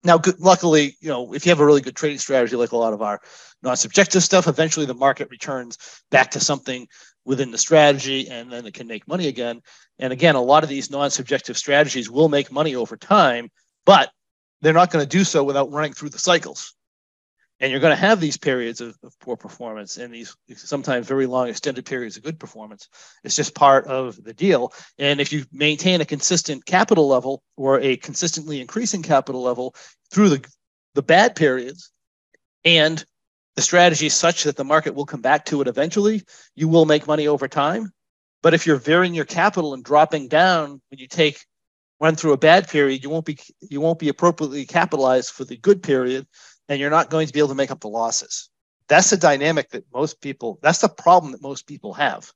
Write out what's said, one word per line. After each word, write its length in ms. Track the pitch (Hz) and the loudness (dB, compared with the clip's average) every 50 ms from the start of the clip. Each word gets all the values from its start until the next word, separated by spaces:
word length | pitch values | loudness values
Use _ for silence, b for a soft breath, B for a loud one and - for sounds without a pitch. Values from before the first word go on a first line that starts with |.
| _ | _
Now, 160 | 170 170 165 | 4 2 4
good, 200 | 156 185 185 180 | 4 0 -2 2
luckily, 560 | 160 190 185 175 170 170 156 151 147 139 - _ | 4 4 4 4 4 2 4 4 2 0 -6 _
you 100 | - 160 | -10 -8
know, 240 | 139 123 123 113 101 | -6 -6 -8 -8 -10
if 120 | 139 - | -4 0
you 40 | 175 | 0
have 120 | 170 147 | 4 4
a 40 | 147 | 6
really 160 | 147 147 143 | 6 6 4
good 140 | 135 131 123 | 2 -2 -8
trading 240 | - - 151 147 127 | -6 -6 -6 -6 -6
strategy, 360 | - - 139 131 120 113 123 | -6 -2 0 0 0 0 0
like 160 | 120 120 113 | -2 -2 -2
a 60 | 123 | -2
lot 160 | 117 117 113 107 | -2 -2 -2 -2
of 80 | 104 | -4
our 200 | 110 104 104 - B B B B B B B _ - | -4 -6 -6 -8 B B B B B B B _ -6
non-subjective 580 | 127 127 120 - - - - 196 - - 185 | -6 -4 -4 -4 -2 2 0 0 2 2 0
stuff, 260 | 175 - - 185 175 | 0 4 2 2 2
eventually 380 | 165 135 120 160 160 - 160 151 | 2 0 0 0 -2 0 -4 -4
the 80 | 131 123 | -6 -4
market 360 | 123 135 139 131 - 147 - | 0 0 0 0 0 -8 -14
returns 460 | 127 113 - - 139 131 123 117 110 B B B B B B _ | -12 -16 -10 -10 -8 -10 -10 -12 -18 B B B B B B _
back 180 | - 135 131 - | 2 2 2 2
to 80 | - 135 | -2 -4
something 480 | - - 147 135 _ - 127 127 120 b b b b b b _ _ | -2 -2 -2 -4 _ -10 -10 -10 -12 b b b b b b _ _
within 240 | - 135 123 139 123 | -6 -4 -4 -4 -6
the 80 | 117 | -4
strategy 720 | 113 - - 165 156 151 147 143 135 127 135 135 135 131 - | -6 -2 2 4 6 6 6 4 2 -4 -6 -6 -6 -8 -8
and 220 | 127 117 117 127 | -12 -16 -16 -14
then 160 | 123 120 120 | -14 -14 -14
it 60 | 107 95 | -16 -18
can 100 | - 123 | -18 -16
make 220 | 113 113 107 _ | -14 -14 -16 _
money 200 | - 151 185 175 | -10 -8 -4 -4
again. 340 | 147 131 120 120 120 117 120 b b b b b b b | -6 -6 -6 -8 -8 -8 -10 b b b b b b b
And 160 | _ 143 131 127 | _ -8 -8 -4
again, 220 | 127 156 165 147 | 2 2 4 4
a 60 | 131 | 2
lot 200 | 123 127 143 156 | 2 4 4 4
of 80 | 156 143 | 4 0
these 220 | 139 139 123 - | -6 -8 -8 -8
non-subjective 680 | 139 139 143 139 - - 131 - 151 - - - 120 | -4 -4 -4 -2 -2 -6 -4 -4 -4 -4 -4 -6 -10
strategies 540 | - - - 139 143 151 143 - 131 117 104 | -10 -4 0 2 2 2 2 0 -8 -8 -6
will 180 | 117 135 160 160 | 0 2 2 2
make 220 | 147 143 131 - | 2 0 -2 -2
money 240 | 131 143 156 160 131 | -4 -4 -4 -2 -2
over 220 | 127 117 - 113 | -4 -6 -8 -10
time, 520 | - - - 196 208 170 139 120 120 117 113 _ _ _ _ _ _ _ | -18 -2 2 4 4 4 4 2 -2 -6 -10 _ _ _ _ _ _ _
but 260 | - 196 175 - - _ _ _ _ _ _ _ _ _ _ | 6 6 6 6 0 _ _ _ _ _ _ _ _ _ _
they're 120 | - 156 160 | 0 2 4
not 180 | 165 180 175 | 4 4 4
gonna 160 | - 160 143 | 2 -2 -2
do 160 | 131 139 185 196 | 0 0 0 0
so 200 | - - 160 143 | 2 2 0 0
without 280 | 139 139 139 139 - | 0 0 -2 -2 -2
running 220 | 143 147 156 147 135 | -4 -6 -6 -6 -8
through 160 | - - 147 | -12 -14 -14
the 100 | - - | -10 -6
cycles. 560 | - 180 175 170 - - 71 - - - _ _ _ _ _ _ _ _ _ _ _ _ _ _ _ _ _ _ | 0 0 0 0 0 -6 -16 -16 -18 -20 _ _ _ _ _ _ _ _ _ _ _ _ _ _ _ _ _ _
And 120 | 131 135 | -4 -2
you're 80 | 131 135 | -2 2
gonna 160 | 135 165 147 | 2 2 2
have 240 | - 190 202 226 190 | 4 2 2 2 2
these 160 | 160 147 135 | 0 -6 -6
periods 460 | - - 147 131 127 120 117 117 - | -4 -4 -2 -2 -2 -4 -6 -8 -10
of, 160 | 120 117 110 _ - | -14 -16 -16 _ -20
of 140 | 123 _ _ | -20 _ _
poor 180 | _ 127 120 | _ -12 -12
performance 580 | 110 - 110 - _ 123 117 110 107 101 98 - | -12 -12 -20 -20 _ -16 -14 -14 -14 -14 -16 -16
and 180 | - 123 120 117 | -16 -16 -16 -16
these 220 | 117 117 - - _ _ _ 120 | -18 -18 -20 -20 _ _ _ -20
sometimes 520 | - - - 151 139 131 - 131 123 113 | -20 -12 -10 -10 -8 -4 -4 -4 -4 -4
very 200 | 90 135 135 135 | -4 -2 -2 -2
long 200 | 127 127 127 127 | -2 -2 -4 -4
extended 380 | 120 110 - - 147 131 123 123 | -4 -6 -8 -8 -8 -8 -8 -12
periods 320 | - 139 127 120 113 95 | -10 -10 -10 -10 -12 -14
of 60 | 110 113 | -14 _
good 160 | 151 160 160 | -14 -14 -14
performance. 500 | - - _ 110 107 107 107 101 - _ b b b b b b b | -16 -20 _ -20 -20 -20 -20 _ -20 _ b b b b b b b
It's 140 | - - | -6 -4
just 180 | - 139 - _ | -4 -4 -6 _
part 320 | - 147 139 135 135 - | 4 6 6 6 6 2
of 340 | 135 131 131 131 123 104 92 | 0 -6 -6 -6 -8 -10 -14
the 120 | 104 110 110 | -20 -20 -10
deal. 400 | _ 160 196 170 131 123 - B B B B B | _ 0 2 2 2 0 -4 B B B B B
And 240 | - 143 143 147 139 | -4 -2 -2 0 0
if 100 | 143 139 | -2 -4
you 140 | 147 151 131 _ - | -4 -8 -8 _ -6
maintain 480 | 131 147 151 151 147 160 185 185 175 | -2 -2 -2 -2 0 0 0 0 0
a 40 | 151 | -2
consistent 600 | - 151 135 - - 180 165 - - 147 131 _ | -4 -6 -4 -2 -2 -2 -2 -2 -4 -10 -12 _
capital 420 | - 180 185 220 - 226 165 151 | -2 0 0 2 2 4 2 4
level 340 | 139 135 127 120 131 139 135 _ _ _ | 4 2 0 0 -4 -8 -8 _ _ _
or 240 | - 135 135 135 131 | -6 0 0 0 2
a 160 | 127 139 127 | 2 0 -2
consistently 640 | - - - 123 - - 170 - 165 147 156 151 139 | -2 -6 -12 -8 -6 -6 -4 -6 -6 -10 -10 -10 -12
increasing 420 | 127 - - 220 247 214 - 190 | -12 -8 -8 -6 -6 -4 -6 -6
capital 400 | 156 156 156 135 135 - 131 127 | -2 0 0 0 0 -2 -8 -4
level 340 | 123 127 123 120 127 131 B B B B B B _ _ | -4 -4 -4 -4 -6 -10 B B B B B B _ _
through 180 | - 185 208 196 | 2 4 4 4
the, 160 | 147 139 - _ _ _ _ _ _ _ _ _ _ | 4 2 -4 _ _ _ _ _ _ _ _ _ _
the 80 | 143 135 | -6 2
bad 340 | - 165 180 214 247 202 | 4 4 4 4 4 2
periods, 540 | - 160 143 127 127 120 127 156 175 - _ _ _ _ _ _ _ _ _ _ _ _ _ _ _ _ | 0 0 0 0 0 -6 -10 -14 -18 -20 _ _ _ _ _ _ _ _ _ _ _ _ _ _ _ _
and 380 | 170 170 160 151 156 165 156 - _ _ _ _ _ _ _ _ _ _ | 2 4 4 4 2 0 -4 -10 _ _ _ _ _ _ _ _ _ _
the 60 | - | -6
strategy 460 | 147 - - 175 175 180 160 147 156 | -4 2 4 4 6 4 4 2 -2
is 60 | 147 - | -2 -2
such 300 | - - 170 175 - - | 0 0 0 0 0 -4
that 140 | 151 139 | -4 -4
the 80 | - 135 | -4 -4
market 300 | 135 147 156 151 151 - | 0 0 0 0 -2 -8
will 100 | 135 143 | -8 -10
come 160 | - - 127 | -10 -10 -6
back 240 | 110 131 147 147 - | 0 0 0 0 0
to 160 | - 160 143 | -4 -4 -2
it 60 | 139 | -2
eventually, 560 | 127 117 131 143 170 - 208 202 214 220 208 - b b b b b b | -4 -2 -2 -4 -2 -2 0 0 0 0 -2 -8 b b b b b b
you 120 | - 156 | -4 -2
will 180 | 160 160 165 160 | 4 4 4 6
make 220 | 156 151 151 151 | 6 4 2 2
money 200 | - 151 147 143 | 0 -2 0 2
over 200 | 151 147 135 135 | 0 0 0 -2
time. 440 | 131 - 151 139 151 180 220 226 190 _ _ _ _ _ _ _ _ _ _ | -4 -2 -2 -2 0 -2 -4 -8 -10 _ _ _ _ _ _ _ _ _ _
But 120 | - 165 156 | 2 4 4
if 120 | 165 - | 4 2
you're 120 | 165 151 | 0 0
varying 360 | 127 117 143 156 175 185 180 170 | 0 2 2 2 2 2 0 -2
your 120 | 165 143 | -6 -6
capital 480 | - - 165 175 208 208 185 160 151 139 | -4 -2 0 0 0 0 0 -6 -6 -8
and 120 | 127 120 | -10 -4
dropping 420 | - 147 151 156 156 - 151 139 | 2 4 4 4 4 0 -6 -6
down 540 | 120 151 151 180 185 180 165 151 143 143 135 _ _ | -2 2 2 2 4 2 0 -2 -4 -10 -18 _ _
when 100 | 135 135 | -20 -20
you 80 | 127 | -20
take, 320 | - - 170 156 151 143 - - _ _ _ _ _ _ _ _ _ _ _ | -14 -2 0 0 0 0 -6 -20 _ _ _ _ _ _ _ _ _ _ _
run 140 | 147 160 165 | 0 0 0
through 180 | 156 - 160 143 | 0 2 0 2
a 40 | |
bad 300 | 131 156 156 170 190 180 | 4 6 6 6 4 2
period, 360 | - - 151 143 135 135 135 131 | 0 0 0 0 0 -2 -4 -6
you 60 | 143 | -6
won't 160 | 156 165 160 | -6 -6 -6
be, 120 | - 151 - - - _ _ | -8 -12 -12 -14 -20 _ _
you 180 | - - 143 143 | -20 -12 -8 -2
won't 200 | 151 165 165 160 | -2 -2 -2 -2
be 100 | 160 147 | -4 -6
appropriately 560 | 139 - 175 175 165 - 156 143 135 147 135 | -4 0 0 0 0 0 -6 -8 -6 -10 -12
capitalized 640 | - - 170 165 - - 139 135 131 127 131 117 - | -2 0 0 0 0 0 0 2 2 2 2 0 -4
for 160 | - - 131 | -12 -14 -14
the 100 | - 127 | -14 -14
good 260 | 113 - 190 208 185 | -2 2 2 2 2
period, 460 | 185 - 139 131 127 123 131 131 135 _ b b b b b b _ | 2 -2 0 0 0 -2 -4 -6 -8 _ b b b b b b _
and 120 | - 143 139 | -8 -6 -4
you're 100 | 139 143 | -2 0
not 200 | 151 160 160 - | 2 0 0 0
going 180 | 160 160 160 | -2 -4 -4
to 60 | 147 123 | -2 0
be 60 | 147 | 0
able 100 | 151 139 | 0 0
to 60 | 135 | 0
make 160 | 135 139 131 | -4 -4 -4
up 100 | 139 - | -4 -12
the 60 | - | -12
losses. 600 | 110 104 117 113 113 107 - - - - - - _ _ _ _ _ _ _ _ | -10 -6 -4 -4 -4 -4 -6 -8 -8 -14 -14 -14 _ _ _ _ _ _ _ _
That's 220 | _ 147 165 185 - | _ 4 4 4 4
the 80 | 214 | 0
dynamic 520 | 185 165 160 143 131 139 156 165 151 131 _ | 2 2 2 2 2 0 0 0 -2 -4 _
that 160 | - 120 - _ _ | -12 -16 -16 _ _
most 260 | 123 147 160 - _ | -6 -6 -6 -6 _
people, 400 | - 143 131 _ 123 117 98 _ | -14 -14 -14 _ -12 -12 -12 _
that's 180 | - 151 165 - | 0 0 2 2
the 100 | - 202 | 0 -2
problem 420 | - - - 170 180 180 160 143 127 | -2 0 4 4 4 4 4 0 -16
that 80 | - | -14
most 260 | 135 135 139 - - | -12 -14 -14 -14 -16
people 260 | _ 147 - - 104 92 | _ -20 -16 -14 -14 -6
have. 360 | - 147 127 95 92 - - _ | -4 -4 -4 -4 -6 -14 -20 _